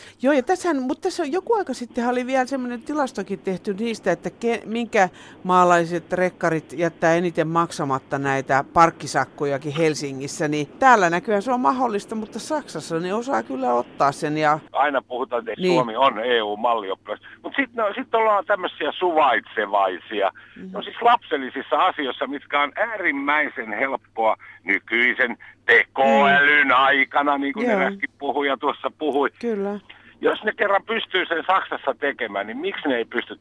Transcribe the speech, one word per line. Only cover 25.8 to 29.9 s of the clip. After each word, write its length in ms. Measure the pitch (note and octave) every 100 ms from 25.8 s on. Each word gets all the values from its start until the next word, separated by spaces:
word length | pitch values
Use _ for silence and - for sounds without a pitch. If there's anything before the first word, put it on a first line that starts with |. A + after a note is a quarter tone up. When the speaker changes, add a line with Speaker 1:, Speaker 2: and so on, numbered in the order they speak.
| - - C3+ A2 C#3 C#3+ C#3+ D3 C#3
Speaker 1:
Mm. 60 | B2+
Speaker 2:
aikana, 600 | C3+ C#3 C3 D3 C#3+ C#3
niin 160 | C#3
kuin 160 | E3+ A#3+
Speaker 1:
Joo. 100 | G3+
Speaker 2:
eräskin 300 | C3 G2+ - _
puhuja 400 | C#3 C#3 C#3+ C3
tuossa 340 | C#3+ - C3+ -
puhui. 320 | D#3 C3 C3 -
Speaker 1:
Kyllä. 380 | A#3 G#3 G3+ G#3 -